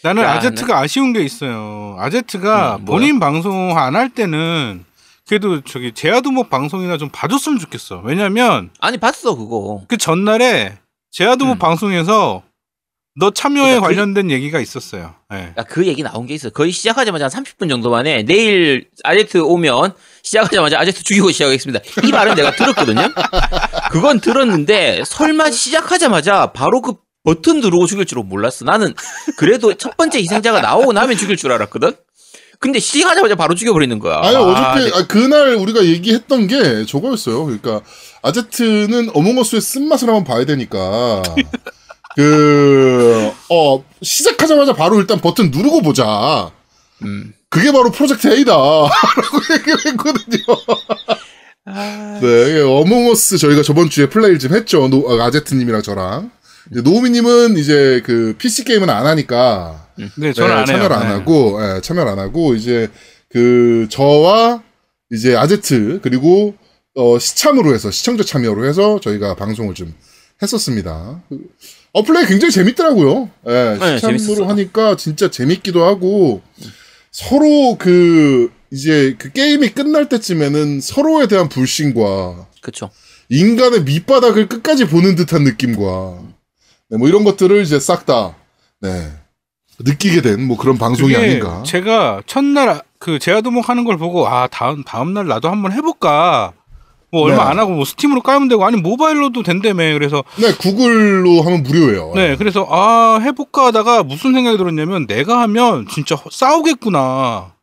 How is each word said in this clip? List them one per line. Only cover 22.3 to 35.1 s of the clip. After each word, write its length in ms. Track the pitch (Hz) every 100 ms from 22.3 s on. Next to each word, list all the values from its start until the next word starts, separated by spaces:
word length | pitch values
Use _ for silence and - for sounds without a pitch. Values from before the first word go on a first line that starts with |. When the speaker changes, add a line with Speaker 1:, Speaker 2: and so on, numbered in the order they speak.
| 190
Speaker 2:
내가 160 | 143
들었거든요. 580 | - 254 220 135 107 233 - - 185 -
Speaker 1:
<laughs> 400 | - - - -
Speaker 2:
그건 300 | 160 262 254
들었는데 840 | 220 262 254 175 147 214 151 87
설마 460 | 127 - 311 311 311
시작하자마자 1000 | - 247 311 339 359 311 180 151 196 131
바로 280 | - 147 254
그 140 | 240 196 _ _
버튼 360 | - 165 320 311
누르고 260 | 220 170 180
죽일 200 | 202 185
줄은 200 | 123 95
몰랐어. 360 | 98 113 -
나는 300 | 120 208 185 - - - - -
그래도 380 | 160 233 220
첫 220 | - 247 -
번째 240 | 330 277
희생자가 400 | 170 214 220 220
나오고 320 | 107 165 269
나면 240 | 208 262 202
죽일 180 | 202 190
줄 160 | 135
알았거든. 400 | 120 104 117 156 - _ _ _ - _ _
근데 180 | 262 262
시작하자마자 560 | - 277 349 349 226
바로 200 | 196 160
죽여버리는 440 | 175 226 175 135 110
거야. 220 | 104 78
Speaker 3:
아니, 140 | 190 262
Speaker 2:
아, 40 |
Speaker 3:
어저께, 500 | 190 185 131 131 240
Speaker 2:
네. 60 | 180
Speaker 3:
아, 100 |
그날 480 | 180